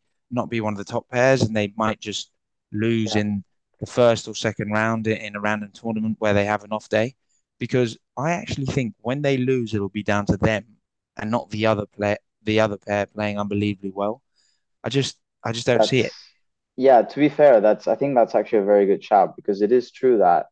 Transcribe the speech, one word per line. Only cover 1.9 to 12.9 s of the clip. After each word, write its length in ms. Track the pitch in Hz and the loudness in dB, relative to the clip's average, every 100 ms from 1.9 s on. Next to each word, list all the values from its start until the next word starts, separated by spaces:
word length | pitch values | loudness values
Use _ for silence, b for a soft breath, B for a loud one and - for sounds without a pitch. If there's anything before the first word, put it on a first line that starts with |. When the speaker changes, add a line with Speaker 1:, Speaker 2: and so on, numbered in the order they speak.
| 104 | -4
Speaker 1:
just 320 | 107 98 - _ _ _ _ | -8 -10 -12 _ _ _ _
lose 420 | 107 110 113 107 | -4 -2 -2 0
Speaker 2:
Yeah. 80 | 107 | -2
Speaker 1:
in 220 | 104 101 - _ _ _ | -2 -4 -8 _ _ _
the 60 | 107 | -6
first 420 | - 120 113 - | 2 2 2 -4
or 60 | |
second 380 | 107 113 - 104 | -6 -4 -4 -4
round 360 | 107 110 113 110 | -2 -2 -2 -2
i-, 40 | |
in 240 | 110 107 104 | -4 -6 -6
a 40 | |
random 300 | 104 107 104 | -4 -4 -6
tournament 420 | - 117 110 110 107 | -12 -8 -4 -4 -2
where 160 | 107 | 0
they 120 | 101 101 | 2 2
have 180 | 104 | -2
an 80 | 104 | -4
off 180 | 107 - | -10 -2
day. 260 | 107 117 - _ _ _ _ | -2 -2 -6 _ _ _ _
Because 380 | 123 131 120 110 _ - | -4 -2 -2 -4 _ -8
I 140 | 147 | -6
actually 340 | 170 - - 135 | -6 -6 -8 -4
think 300 | - 120 - | -4 -4 -6
when 200 | 117 139 | -8 -4
they 160 | 147 135 | -2 0
lose, 360 | 127 131 113 107 | 0 -2 -2 -4
it'll 140 | 98 | -4
be 140 | 107 | -4
down 220 | 101 104 101 | -2 -2 -2
to 100 | 101 | -2
them 280 | 107 107 - _ _ _ _ - | -2 -2 -6 _ _ _ _ -12
and 120 | 107 | -4
not 220 | 117 - | -4 -4
the 160 | 107 110 | -2 0
other 180 | 104 104 | 0 -4
play-, 320 | - 104 104 - _ | -4 -4 -4 -8 _
the 180 | 107 107 | -2 0
other 160 | 110 101 | 0 -2
pair 280 | - | -4